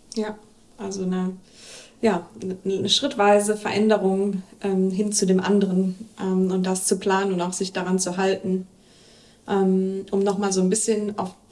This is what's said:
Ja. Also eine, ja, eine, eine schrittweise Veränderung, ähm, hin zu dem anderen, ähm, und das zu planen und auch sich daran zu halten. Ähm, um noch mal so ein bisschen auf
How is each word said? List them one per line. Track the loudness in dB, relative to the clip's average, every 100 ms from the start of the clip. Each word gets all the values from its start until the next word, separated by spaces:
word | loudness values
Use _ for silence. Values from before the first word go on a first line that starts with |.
| _
Ja. | -6 -6 -8 -18 _ _ -14
Also | -12 -6
eine, | -4 -2 -4 -6 -16 -20 -20 -20 -20 -2
ja, | 0 0 -4 -10
eine, | -10 -6
eine | -4 -2 0
schrittweise | 0 0 2 6 6 4 -2
Veränderung, | -2 0 2 4 2 0 0 -4 -8 -8
ähm, | -2 2 2
hin | 0 -2
zu | 0 2
dem | 2
anderen, | 4 2 2 2 0 -4 -12 -8
ähm, | -2 0 2
und | 0 0
das | -2 0
zu | -2
planen | 2 0 0
und | -2
auch | -2
sich | -4 -6
daran | -4 -2 0
zu | 0 0
halten. | 0 0 -2 -4 -4 -16 -20 -20 -20 -20 -20 _ -4
Ähm, | 0 2 2 0 -4 -4
um | -2
noch | 0 0
mal | -2
so | 0
ein | 2
bisschen | 2 0 -2 -2 -6
auf | -8 -12 _